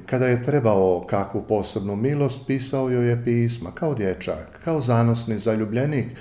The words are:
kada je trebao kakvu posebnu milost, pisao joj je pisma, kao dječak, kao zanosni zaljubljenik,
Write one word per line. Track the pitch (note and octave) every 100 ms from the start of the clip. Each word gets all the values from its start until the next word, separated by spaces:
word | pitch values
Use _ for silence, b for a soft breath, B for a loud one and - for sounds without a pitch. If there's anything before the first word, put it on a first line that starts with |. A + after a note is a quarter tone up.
| -
kada | B2+ B2+
je | A#2+
trebao | A#2+ C#3+ A2+ G2+ F#2+ F2+ -
kakvu | G2+ G2 G#2 G2+
posebnu | G#2+ G2 A2 G2 G2+
milost, | B2+ D3 C#3 B2 -
pisao | C3+ B2+ C3+ C3
joj | B2 A#2+
je | A#2+
pisma, | A#2+ A#2+ A#2 A#2 F2
kao | - E3
dječak, | C3 F#2+ F2+ - D#2 - -
kao | - D#3+
zanosni | A#2+ A#2 A#2 A#2 A#2 G#2+
zaljubljenik, | A2+ A2 G#2+ A2+ C#3+ D3 A#2 B